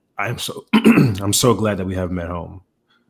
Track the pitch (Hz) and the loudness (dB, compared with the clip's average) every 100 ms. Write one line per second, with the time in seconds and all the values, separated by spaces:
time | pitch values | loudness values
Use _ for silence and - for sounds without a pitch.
0 | _ - 101 113 - - - 226 226 233 | _ -6 -4 -4 -8 -10 -2 2 4 4
1 | 135 92 98 98 127 101 107 98 92 92 | 2 2 -2 2 4 4 2 -2 -2 -4
2 | 90 90 85 87 85 92 - _ _ _ | -4 -4 -6 -8 -10 -14 -20 _ _ _